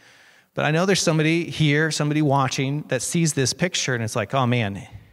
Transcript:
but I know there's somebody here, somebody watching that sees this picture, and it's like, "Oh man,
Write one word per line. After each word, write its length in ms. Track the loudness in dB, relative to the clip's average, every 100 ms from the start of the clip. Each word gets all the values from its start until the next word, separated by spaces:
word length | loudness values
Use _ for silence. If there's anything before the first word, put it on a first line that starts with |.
| -20 -20 -20 -20 _
but 120 | -2 0
I 60 |
know 140 | 2 2
there's 160 | 2
somebody 480 | 2 2 2 0 -2
here, 400 | 0 2 4 2
somebody 320 | 0 0 0
watching 640 | 2 2 0 -2 -4 -4 -4
that 120 | -4
sees 320 | -2 0 0
this 200 | 2 0
picture, 420 | 0 -2 -2 -2 -2
and 80 |
it's 120 | -2 -4
like, 200 | -2 0
"Oh 100 | 2
man, 420 | 2 0 -4 -12 -20 -20